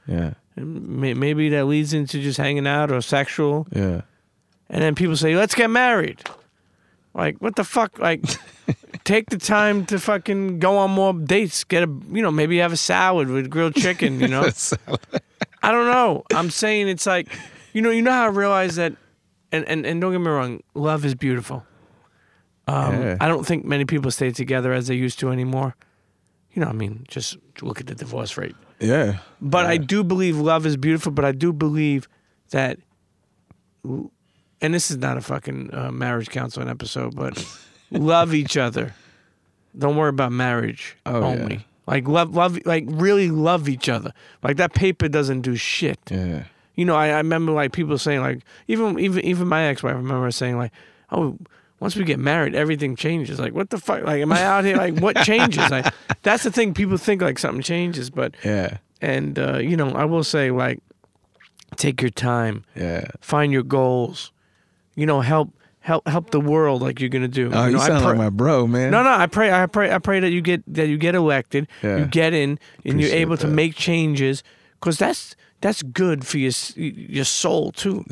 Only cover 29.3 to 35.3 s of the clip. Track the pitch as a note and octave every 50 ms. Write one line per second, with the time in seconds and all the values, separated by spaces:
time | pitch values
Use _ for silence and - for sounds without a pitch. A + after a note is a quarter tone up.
29.3 | - _ - C#3 D#3 F3+ F3 E3+ E3+ E3 C#3+ B2+ G3 G#3 G3+ E3+ F#3 F#3 F#3+ F3+
30.3 | D#3+ D3+ D3+ D#3+ D#3+ D#3+ D#3 D#3 D3 C3 C3+ D#3 D#3+ D#3+ - E3 C#3+ D3 C#3 C#3
31.3 | C3+ C3+ E3 F3 D#3+ D3 D#3+ D3+ D3+ D#3 D3+ D3 C#3+ C3+ C3 - _ _ _ _
32.3 | _ _ _ _ - C3+ C3+ B2+ - - _ _ _ _ _ _ _ _ _ _
33.3 | _ _ _ _ - _ _ _ _ _ - C3 B2+ C3 - - - _ _ _
34.3 | _ _ _ _ _ _ D3+ D#3 E3+ F3 - - D3+ B2+ B2+ C3+ B2+ C3 - -